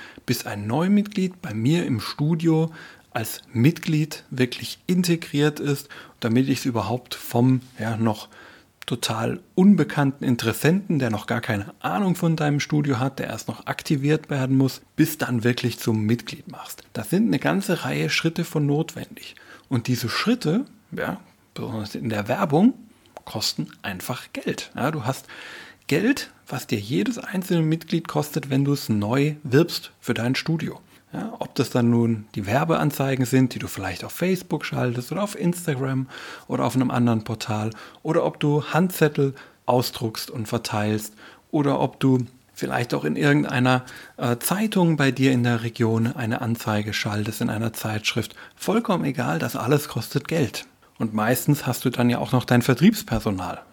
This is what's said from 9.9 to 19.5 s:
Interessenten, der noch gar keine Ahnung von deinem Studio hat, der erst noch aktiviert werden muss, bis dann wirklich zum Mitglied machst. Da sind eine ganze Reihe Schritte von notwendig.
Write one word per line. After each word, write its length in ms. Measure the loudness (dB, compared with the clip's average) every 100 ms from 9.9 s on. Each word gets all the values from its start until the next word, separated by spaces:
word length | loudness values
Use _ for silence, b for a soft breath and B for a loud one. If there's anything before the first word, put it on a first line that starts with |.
| 2 0 2
Interessenten, 760 | 0 0 0 2 4 2 2 0
der 100 | 0
noch 180 | -2 -2
gar 140 | -4
keine 320 | -2 -2 -4 -6
Ahnung 340 | -4 0 0 2
von 220 | 0 2
deinem 240 | 2 0
Studio 360 | 0 0 0 0
hat, 220 | -2 -4
der 80 | -8
erst 220 | -6 -8
noch 160 | -8 -6
aktiviert 640 | -6 -2 0 2 0 0
werden 260 | -2 2 4
muss, 260 | 4 0 _ 2
bis 220 | 2 2
dann 260 | -2 2
wirklich 360 | 2 2 -2 -2
zum 260 | 0 2 2
Mitglied 440 | 0 -2 -14 -14
machst. 340 | -16 -14 -16 -12
Da 100 | -10
sind 240 | -2 2 2
eine 120 | 2
ganze 440 | 2 0 0 -2
Reihe 260 | -2 -2 0
Schritte 360 | 0 0 -2 -2
von 200 | 0 2
notwendig. 720 | 0 -2 -6 -12 -14 -18 -20 B